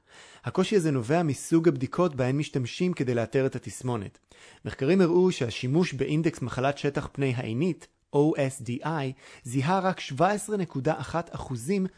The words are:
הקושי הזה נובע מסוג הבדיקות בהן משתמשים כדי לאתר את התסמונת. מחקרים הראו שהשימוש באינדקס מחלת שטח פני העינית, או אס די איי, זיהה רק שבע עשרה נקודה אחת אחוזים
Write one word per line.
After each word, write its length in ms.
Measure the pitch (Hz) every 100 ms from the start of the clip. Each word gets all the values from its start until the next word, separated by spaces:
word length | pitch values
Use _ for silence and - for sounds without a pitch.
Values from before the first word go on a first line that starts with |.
| _ - - -
הקושי 320 | 123 - 185 208
הזה 160 | 160
נובע 320 | 135 110 165
מסוג 440 | 165 127 - 165 165
הבדיקות 480 | 139 131 - 180 131
בהן 220 | 127 139
משתמשים 560 | 151 143 120 - 180
כדי 220 | 170 127 120
לאתר 300 | 110 139 131
את 100 | 127
התסמונת. 640 | - - 127 117 98 - _ - - - -
מחקרים 360 | - 135 190
הראו 300 | 170 175 185
שהשימוש 600 | - 117 - 127 151 180
באינדקס 480 | 131 135 151 165 -
מחלת 360 | 123 - 135 139
שטח 320 | 143 - -
פני 220 | - 135 120
העינית, 520 | 120 117 180 - - _ _
או 200 | 143 151 151
אס 240 | 135 -
די 180 | 120 120 151
איי, 280 | 160 135 131 - -
זיהה 360 | 123 131 139 190
רק 200 | 185 170
שבע 300 | - 131 180
עשרה 280 | 208 - 208
נקודה 420 | 170 139 139 160
אחת 360 | - 165 170 139
אחוזים 500 | - 123 123 196 185